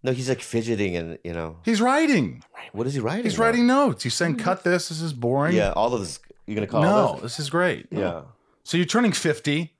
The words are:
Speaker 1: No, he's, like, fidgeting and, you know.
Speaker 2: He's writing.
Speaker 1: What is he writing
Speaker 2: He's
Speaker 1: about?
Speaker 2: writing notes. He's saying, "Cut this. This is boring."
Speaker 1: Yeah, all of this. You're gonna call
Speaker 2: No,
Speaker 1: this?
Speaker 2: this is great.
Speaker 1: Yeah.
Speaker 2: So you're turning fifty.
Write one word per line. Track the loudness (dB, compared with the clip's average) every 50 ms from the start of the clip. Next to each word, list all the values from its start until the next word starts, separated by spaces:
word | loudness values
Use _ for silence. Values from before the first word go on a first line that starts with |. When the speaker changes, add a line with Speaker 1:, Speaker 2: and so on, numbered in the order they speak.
| -2
Speaker 1:
No, | -2 -2
he's, | -2 0 -2
like, | -2 -2
fidgeting | -4 -4 -2 -2 0 0 0 0 0 -2 -2
and, | -4 -6 -6 -10 -12 _
you | -8
know. | -6 -6 -6 -8 -10 -6 -2
Speaker 2:
He's | 0 0 2
writing. | 2 2 4 4 4 4 4 2 2 0 -4 -10 -18 _ _ -20 -20 -12
Speaker 1:
What | -6 -4 -4 -2
is | -2
he | -2
writing | -2 -2 -2 -2 -2
Speaker 2:
He's | -2 0
Speaker 1:
about? | 2 2
Speaker 2:
writing | 2 4 4 4 4
notes. | 4 4 4 2 0 -2 -4
He's | -4 -2
saying, | 0 0 0 0 0
"Cut | 0 -2 -2 0 2
this. | 2 2 2 0 -4
This | -8 -6
is | -6 -6 -6
boring." | -2 -2 0 0 2 2 2 2
Speaker 1:
Yeah, | 2 2 2 2
all | 0 0 0 0
of | -2
this. | -4 -6 -8 -14 _ -20 -20 _ -10 -6
You're | -4
gonna | -4 -4
call | 0 2 2
Speaker 2:
No, | 4 4 4 4 4 2 0
Speaker 1:
this? | -4
Speaker 2:
this | -8 -10 -8 -8
is | -8 -2
great. | 0 0 2 2 0 -2 -6 -8
Speaker 1:
Yeah. | -6 -4 -2 -2 -4 -6 -12 -16 -20 _ _ _ _ _ _
Speaker 2:
So | -2 0 0
you're | 0 2
turning | 2 2 2 2
fifty. | 2 2 0 0 -2 0 0 -2 -2 -2 -2 -6 _ _